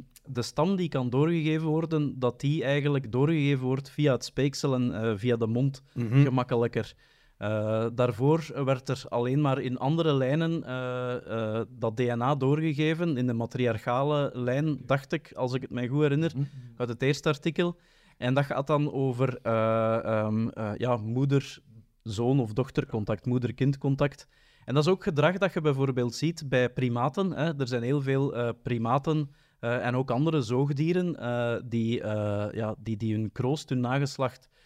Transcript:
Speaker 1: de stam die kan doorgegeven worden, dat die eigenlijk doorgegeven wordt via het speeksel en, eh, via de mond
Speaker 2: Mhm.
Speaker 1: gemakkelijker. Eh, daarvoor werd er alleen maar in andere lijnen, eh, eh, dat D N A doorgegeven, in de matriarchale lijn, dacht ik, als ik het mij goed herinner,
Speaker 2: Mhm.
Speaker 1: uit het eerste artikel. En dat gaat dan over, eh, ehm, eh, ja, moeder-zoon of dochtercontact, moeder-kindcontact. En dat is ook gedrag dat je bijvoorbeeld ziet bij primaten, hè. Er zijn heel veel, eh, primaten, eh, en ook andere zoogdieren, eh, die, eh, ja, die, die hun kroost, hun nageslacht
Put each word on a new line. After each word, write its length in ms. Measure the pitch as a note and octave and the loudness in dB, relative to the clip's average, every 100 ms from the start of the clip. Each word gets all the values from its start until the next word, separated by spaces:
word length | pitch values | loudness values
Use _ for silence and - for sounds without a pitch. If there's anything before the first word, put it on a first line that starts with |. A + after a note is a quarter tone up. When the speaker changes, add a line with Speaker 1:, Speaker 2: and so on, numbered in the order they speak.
| B2 - - | -8 -16 -8
Speaker 1:
de 160 | B2 | -6
stam 340 | A#2 - E3 G3 | -4 0 2 2
die 140 | F3 | 0
kan 200 | C#3 B2+ | 0 0
doorgegeven 580 | C3 D#3 E3+ D#3 D#3 D#3+ | 2 4 2 2 0 0
worden, 520 | D#3 E3 D#3+ D3 B2+ | 0 0 0 -2 0
dat 200 | B2 A#2+ | -2 0
die 240 | C#3 D#3 | 0 0
eigenlijk 480 | B2 C#3+ C#3+ C#3 B2+ | 0 0 2 0 0
doorgegeven 540 | A#2+ C#3+ E3 C#3+ C#3 B2+ | 2 2 4 2 2 0
wordt 240 | C3+ C#3 | -2 -4
via 220 | - D3 | 0 2
het 140 | B2 - | 2 0
speeksel 480 | - C#3 C#3 D3 | -2 0 0 0
en, 280 | B2+ B2 F2+ | 2 0 0
eh, 100 | A2+ G#2 | -2 0
via 200 | B2 A#2 | 0 2
de 120 | A2+ | 2
mond 340 | A#2 C#3 C3+ - | 2 0 -2 -8
Speaker 2:
Mhm. 300 | - A#2+ B2+ | -6 2 6
Speaker 1:
gemakkelijker. 720 | C#3+ B2+ B2 B2 A#2 A#2 G#2+ - _ _ _ - | 6 4 0 0 0 -2 -6 -8 _ _ _ -10
Eh, 480 | G#2 G#2+ G#2+ A2 A2+ A#2 | -4 -2 0 0 0 0
daarvoor 560 | B2 G#2+ C#3 D#3+ D3+ C3+ C3+ | 0 2 2 2 0 -4 -2
werd 240 | C3 - | -2 -2
er 140 | C3 - | -6 -4
alleen 320 | A#2+ A#2+ C3+ | -2 0 2
maar 180 | D3 C3+ | 2 0
in 180 | B2+ B2 | -2 -2
andere 360 | C3 E3 D#3+ | 0 2 2
lijnen, 500 | C#3 B2+ D3+ E3 E3 | 2 2 0 0 -2
eh, 920 | - B2+ B2+ B2 B2 B2 - A2 A2 A2 | -4 -6 -6 -4 -4 -6 -6 -4 -2 -2
eh, 60 | A2+ | -4
dat 260 | B2+ A2+ A2 | -4 -4 0
D 40 | |
N 220 | B2 A#2+ | 0 0
A 140 | A#2+ C#3+ | 0 2
doorgegeven, 800 | C3 D3 D#3+ C#3+ D#3 D#3+ F3 C3 | 2 2 0 0 0 0 0 0
in 100 | B2 | 0
de 60 | |
matriarchale 960 | A2+ A2+ B2 B2 A2 - B2 C#3+ D3 C#3+ | 0 -2 0 0 0 0 0 2 0 0
lijn, 460 | - B2 C3 D#3 C3+ A#2+ | -2 -2 0 0 -2 0
dacht 260 | C#3 - | -2 0
ik, 180 | E3 - - | -6 -6 -4
als 180 | B2+ | -2
ik 80 | C3 | -2
het 100 | - | -4
mij 160 | B2 A#2+ | -4 -2
goed 140 | C#3 | 2
herinner, 300 | D3+ C#3+ D#3+ C3 | 4 4 0 0
Speaker 2:
Mhm. 100 | C#3+ C3+ - - | -4 -6 -16 -6
Speaker 1:
uit 120 | A#2+ | -6
het 120 | A#2 | 0
eerste 280 | C3 D3 - | 0 2 0
artikel. 500 | D3 E3+ E3 F3 F3 _ _ _ - | 0 0 0 0 -2 _ _ _ -6
En 160 | B2 | 0
dat 120 | C3 C#3+ | 0 0
gaat 220 | - C#3+ | -2 0
dan 240 | D3+ D3 | 0 0
over, 460 | C3 C3+ A#2+ C3 B2+ | 0 -2 0 0 0
eh, 640 | - A2+ A2 A2+ A2 A2+ | -2 2 2 2 2 0
ehm, 440 | - A2 G#2+ A2 A2+ | 0 0 0 0 -2
eh, 240 | - G#2+ G#2 | -2 -6 -2
ja, 200 | A#2+ B2 | -2 -2
moeder-zoon 1400 | A2 A#2+ C#3 C#3 - - - A2 - _ - G#2 A#2+ C#3 | -2 -2 2 2 0 -8 -20 -20 -20 _ -8 -2 2 2
of 140 | A2+ | 2
dochtercontact, 720 | G#2+ C3 - - A2+ G#2+ G#2+ - | -2 -2 -2 -4 -4 -2 -4 -2
moeder-kindcontact. 1000 | B2 A#2+ A2+ C3+ C#3 C#3+ C#3 C#3+ - - _ _ _ - | 0 0 0 0 0 0 0 0 -2 -16 _ _ _ -2
En 80 | |
dat 120 | C3 D3+ | 2 2
is 60 | |
ook 120 | F#3 | 2
gedrag 340 | - D3 D3 F#3 | 0 2 2 2
dat 160 | F#3+ | 0
je 80 | - | 0
bijvoorbeeld 540 | D3+ C3+ C3+ B2+ B2 - | 0 2 0 0 -2 -2
ziet 340 | D3+ E3 C#3+ | -2 -4 0
bij 200 | B2+ B2 | 2 2
primaten, 600 | - B2+ A#2+ C3 C#3+ F#3+ | 2 0 2 0 0 -2
hè. 280 | - D#3 C#3+ | 0 -2 -2
Er 80 | B2+ | -2
zijn 160 | B2 | -2
heel 180 | A#2 C#3+ | 0 0
veel, 340 | C3+ C3+ C#3 A#2 | 2 2 0 0
eh, 140 | A#2+ A2 | -2 -4
primaten, 680 | - A#2+ A2+ C3+ C#3 D#3 C#3+ - _ _ | -4 -2 0 0 2 0 -2 -8 _ _
eh, 260 | A#2 A#2+ A2+ | -4 -2 0
en 100 | B2 | -2
ook 160 | C3 | 0
andere 300 | A#2+ D#3 D#3 | 0 2 2
zoogdieren, 760 | A2 B2 C#3+ C#3+ D#3+ F3 F3+ - | 2 2 2 2 0 2 0 -2
eh, 360 | A#2 A#2+ A#2+ A#2 B2 | -4 -2 -2 -2 -2
die, 360 | A#2 A2+ A#2 | -2 0 -2
eh, 440 | G#2+ G#2+ G#2 G#2 G#2 - | -2 -2 -2 -2 -4 -4
ja, 180 | A2 G#2+ | -4 -6
die, 200 | G#2+ G#2+ | -6 -4
die 160 | A2+ G#2+ | -2 -2
hun 160 | G#2+ | -2
kroost, 380 | - B2 D3 - | -2 -2 -2 -2
hun 100 | C3 | -2
nageslacht 680 | B2 C3+ C#3+ - B2+ - _ _ | 0 0 -2 -2 -4 -6 _ _